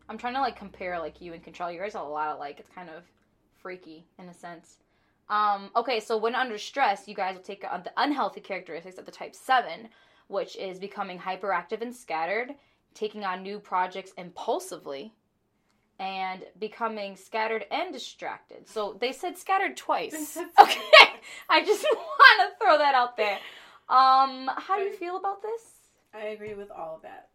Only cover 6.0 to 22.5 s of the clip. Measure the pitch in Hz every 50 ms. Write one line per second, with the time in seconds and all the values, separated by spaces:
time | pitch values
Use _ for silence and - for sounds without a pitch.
6 | 214 - 226 214 208 233 247 254 254 247 214 208 - - - 277 269 214 196 202
7 | - 208 202 202 190 185 190 180 - - 196 - - 185 175 180 180 - - -
8 | 240 285 294 269 226 190 - 202 - - 196 180 180 - 156 160 170 185 185 -
9 | - - - - 175 - - - - - 262 247 208 160 165 180 226 220 _ _
10 | _ _ _ _ _ - 196 196 170 180 - - 196 190 185 180 190 202 - 208
11 | 196 185 180 180 175 185 185 185 208 196 185 175 175 - 220 202 233 247 240 -
12 | - - 160 160 165 175 202 226 247 262 285 - _ _ _ _ _ _ - -
13 | 220 214 214 214 208 190 185 190 190 196 208 208 202 - 196 180 180 180 180 190
14 | 190 190 - - 180 175 - - - - 254 370 370 - - 156 - 156 139 135
15 | 180 220 - _ _ _ _ _ _ _ _ _ _ _ _ _ _ _ _ -
16 | 190 190 190 190 190 185 185 185 - - - 180 214 208 - - 233 220 220 214
17 | 202 196 190 185 - - - 220 220 220 226 220 202 - 247 285 349 370 285 247
18 | - - - - 180 139 104 - _ - - - - - - 214 208 190 - 196
19 | 240 254 269 - - 359 - - - - 381 381 392 320 247 - - - 294 196
20 | 165 - 302 311 302 - - 320 349 - - 403 - - - - - - 587 554
21 | - - - - - - - - - - 349 311 - - 415 - - 605 466 -
22 | - - 605 605 539 508 453 415 370 403